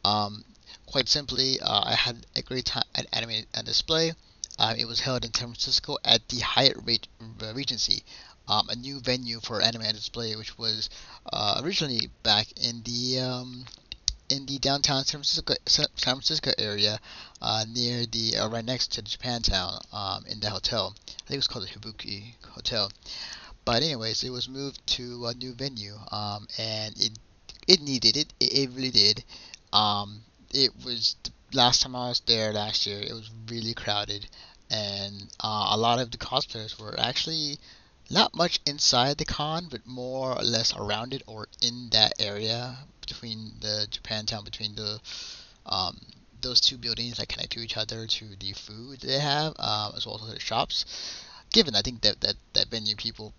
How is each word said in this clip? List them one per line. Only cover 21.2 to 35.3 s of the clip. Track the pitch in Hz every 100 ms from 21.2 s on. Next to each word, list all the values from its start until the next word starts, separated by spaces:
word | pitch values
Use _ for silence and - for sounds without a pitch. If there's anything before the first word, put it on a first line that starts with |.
| -
think |
it | 139
was | -
called | 123 92
the | 107
Hibuki | 107 107 - 101 110 120 -
Hotel. | - - 117 98 - - - - - - -
But | - 117
anyways, | 160 131 113 107
it | 127
was | 123 123
moved | 135 139 131 - -
to | 123 120 117
a |
new | 120 127
venue, | 123 139 120 101 104 101
um, | 104 104 104 107 -
and | 110 110 107 101
it, | 107 110 - - - - -
it | 170
needed | 147 131 113 131
it. | 151 -
It, | -
it | 131 135 127
really | 131
did. | 120 101 117 - - - - _
Um, | 104 104 104 101 104 - _ -
it | 131 127 113
was, | 123 120 110 -
the | - - _ 131
last | 123 120
time | 139 127
I | 123
was | 120 -
there | 113 107
last | 107 107 107 104
year, | 101
it | 104
was | 113 110 113 110
really | 117 113
crowded, | 117 - 104 104 101 98 - - - -
and, | 110 101 101 101 101 101